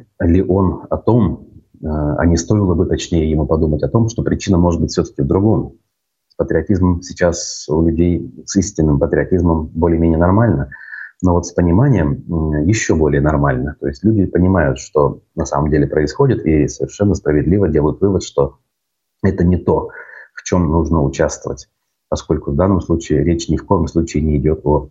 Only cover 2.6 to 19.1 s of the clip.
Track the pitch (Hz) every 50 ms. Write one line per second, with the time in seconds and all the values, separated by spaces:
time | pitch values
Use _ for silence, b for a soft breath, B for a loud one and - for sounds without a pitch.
2.6 | 101 90 85 85 87 71 80 76 - - 87 82 78 78 78 76 80 - 82 78
3.6 | 80 78 76 73 - - - 113 113 110 - - - - 92 85 - 98 95 87
4.6 | 85 87 85 82 80 69 - 92 80 - - - 69 69 - 95 98 113 101 -
5.6 | - - - _ _ _ _ _ _ _ _ _ _ _ _ - 82 - 82 82
6.6 | - - 101 90 92 92 90 85 - - - - 90 85 82 - - - - -
7.6 | - - 76 82 82 85 - 82 87 87 87 - - - - - - - - 98
8.6 | 95 - - - 78 76 71 67 73 71 76 73 71 - 92 90 85 85 82 78
9.6 | 78 76 - 82 85 85 82 82 82 82 80 80 87 90 98 110 120 113 80 69
10.6 | 69 B B B B B B B B B B B 90 90 87 87 85 - - -
11.6 | 87 85 85 101 135 147 120 90 78 71 67 - - - 85 80 78 78 76 76
12.6 | 76 85 - - - - - 78 78 73 71 71 69 76 76 71 71 71 65 62
13.6 | 67 73 - - - 71 73 - - 107 113 101 92 - - 85 90 92 95 87
14.6 | 76 69 65 - - - - 73 71 67 - - _ _ - 80 71 - 73 71
15.6 | 76 73 73 - - - - 78 73 71 - - 139 135 107 - - 80 78 73
16.6 | 71 - - - 67 - - - 101 104 82 - - 76 73 76 67 73 92 104
17.6 | 98 80 76 76 73 78 67 - 92 101 95 85 - - - 73 69 69 - _
18.6 | _ _ _ _ _ _ _ _ _ _